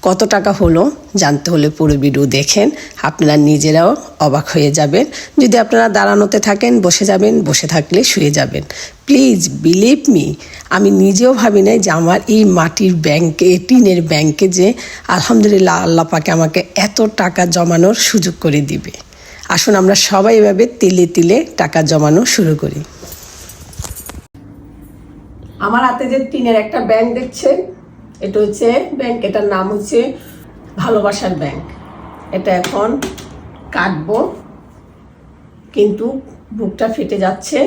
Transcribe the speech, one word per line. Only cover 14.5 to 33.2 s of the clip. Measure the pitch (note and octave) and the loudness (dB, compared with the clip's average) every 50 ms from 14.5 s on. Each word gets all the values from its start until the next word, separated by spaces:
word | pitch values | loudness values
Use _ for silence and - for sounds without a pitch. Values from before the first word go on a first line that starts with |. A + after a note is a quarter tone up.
| F3+ F#3 F3+ G3+ B3 - - - - - - - | 2 2 2 2 2 -2 -8 -16 -16 -18 -6 -4
আলহামদুলিল্লাহ | F#3 F3+ - - A#3+ A3+ G#3 G#3 G#3 F#3+ F#3 F3+ E3+ E3+ F3 | -4 -2 0 2 2 4 4 4 4 4 4 2 2 0 0
আল্লাহ | E3+ E3 E3 E3 | 0 0 0 0
পাকে | E3 - E3 D#3 - E3+ | 0 -2 -2 -2 0 0
আমাকে | E3 E3 D#3+ D#3 F3+ F3+ - - | 0 0 0 0 -2 -4 -4 -4
এত | - G3 G#3 G3+ - A3+ G#3+ G#3+ | -4 -4 -2 0 0 -2 -2 0
টাকা | - G3+ F3+ - - F3+ | -2 -4 -2 0 -2 -2
জমানোর | F3 E3 F3+ E3+ E3 E3+ E3 E3+ F#3+ A#3 | 0 0 -2 0 0 2 2 4 2 2
সুযোগ | A#3 - - - A3 E3 F3+ E3+ - | 2 -2 0 0 0 -2 -2 -6 -4
করে | - E3 C#3+ D3 | -4 -2 0 0
দিবে। | C#3+ C3+ - - - - - - - - - - - - - - - - | -2 -2 -6 -8 -8 -12 -16 -18 -20 -20 -20 -20 -20 -20 -20 -20 -8 -4
আসুন | - - - - G#3+ | -4 -2 2 2 2
আমরা | G3 F#3 F#3 G3+ | 4 4 4 2
সবাই | F#3+ - - G3+ F#3+ F#3+ A3 A#3 | 2 0 0 0 2 2 4 4
এভাবে | A3 G#3 G#3 G3 F#3 A#3 A#3 - - | 4 4 4 4 2 0 -2 0 0
তিলে | - F#3 F#3 F3+ F3 | 0 2 4 2 2
তিলে | E3+ - - E3+ E3+ G3 B3 E4 - - | 2 2 0 2 2 2 2 0 -4 -4
টাকা | - D#3 - - D#3+ D#3 | -4 -4 -2 0 -2 0
জমানো | D3 D#3+ D3+ D3+ D3+ D3+ F3 A#3+ | 2 0 2 2 2 2 2 2
শুরু | B3 - - G3+ D#3 D#3 D3+ - | 0 0 0 0 0 0 -2 -4
করি। | C#3+ D3 D3 D#3 - - - - - - - - - - - - - - - - - - - - - - - - - - - - _ _ - - - - - - - - - - - - - - - - - - - - - - - - - | -6 -8 -8 -12 -12 -16 -20 -20 -20 -20 -20 -20 -20 -20 -20 -20 -20 -20 -20 -20 -20 -18 -16 -14 -14 -14 -16 -18 -18 -18 -20 -20 _ _ -20 -20 -20 -20 -20 -20 -20 -20 -20 -20 -20 -20 -20 -20 -20 -20 -20 -20 -20 -20 -20 -20 -20 -14 -8
আমার | - G#3 A#3 A#3+ B3+ | -6 -2 0 0 0
হাতে | B3 A#3+ - C4+ B3+ | 0 -2 -2 -4 -2
যে | B3+ C4+ C4 - - | -2 -2 -4 -4 -4
টিনের | C#4+ B3 A#3 A3+ | -4 -2 0 0
একটা | G#3+ G#3+ - - B3 | 0 0 -2 -6 -6
ব্যাংক | A3 - A3 A3 A3+ A#3+ A#3+ B3 | -2 0 0 0 0 0 -2 -6
দেখছেন, | C4 - - - - C4+ C#4 F#4 F4+ - - - - - - - - - - - | -8 -8 -12 -4 -2 0 0 0 -2 -8 -12 -20 -20 -20 -20 -20 -20 -20 -18 -12
এটা | - G3 F#3+ G#3+ | -10 -6 -2 -2
হচ্ছে | G#3+ G#3 G#3 - A#3+ A#3 A#3+ C#4 F#4 F4+ - | -2 -2 -2 -2 -2 0 0 0 -2 -4 -8
ব্যাংক, | C4 C4+ A#3+ A#3 A3+ - | -8 -6 -6 -6 -6 -6
এটার | G3 F#3+ G#3+ G3+ | -4 -4 -2 -2
নাম | G3+ G3+ F#3 F#3+ G3 G#3 | -2 -2 -2 -2 -4 -4
হচ্ছে | G3+ - - - A#3 B3+ C#4 C4 - - - - - - - - - - - - | -6 -6 -2 -2 -2 -2 -2 -6 -10 -16 -20 -20 -20 -20 -20 -20 -20 -20 -18 -10
ভালোবাসার | G3 - A#3+ A3+ G#3 G3 G3+ G3+ - - F#3 F3+ D3+ D#3 | -8 -4 -2 0 0 0 -2 -4 -4 -6 -6 -6 -6 -6
ব্যাংক। | C#3 C#3 C#3 - - - - - - - - - - - - - - - | -8 -8 -10 -14 -16 -18 -20 -20 -20 -20 -20 -20 -20 -20 -20 -18 -10 -8
এটা | F#3+ F#3+ G#3 F#3 | -6 -2 -2 -2
এখন | F3+ F3+ - - G3+ G3+ A3+ C4 C#4 - - - - | -2 -2 -4 -4 -4 -2 -2 -4 -6 -6 -10 -12 -14